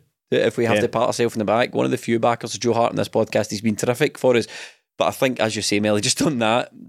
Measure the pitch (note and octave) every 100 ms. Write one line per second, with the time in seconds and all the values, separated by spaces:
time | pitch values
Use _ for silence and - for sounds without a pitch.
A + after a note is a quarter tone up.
0 | _ _ - B2 A2 B2 A#2 G#2 A2+ A2+
1 | B2 - A#2 A2+ G2+ A2+ B2+ A#2+ C3 B2+
2 | - A#2 A#2+ A#2 A2+ G2 A#2+ A2+ A#2 G#2+
3 | G2+ A2 A2 A2 - G#2+ A2 G#2+ B2 A#2+
4 | C#3+ - B2+ A#2+ - - - _ _ -
5 | F2 - C3+ A#2+ A2 G#2+ - G#2 G#2+ G#2
6 | A#2+ - A3 B2 A2 B2 - -